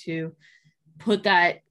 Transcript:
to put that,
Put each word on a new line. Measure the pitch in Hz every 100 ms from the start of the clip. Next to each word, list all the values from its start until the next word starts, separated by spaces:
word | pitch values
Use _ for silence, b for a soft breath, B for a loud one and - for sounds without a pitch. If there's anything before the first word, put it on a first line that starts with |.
to | - 165 160 - b b b _ _ -
put | 226 208
that, | 202 180 175 - _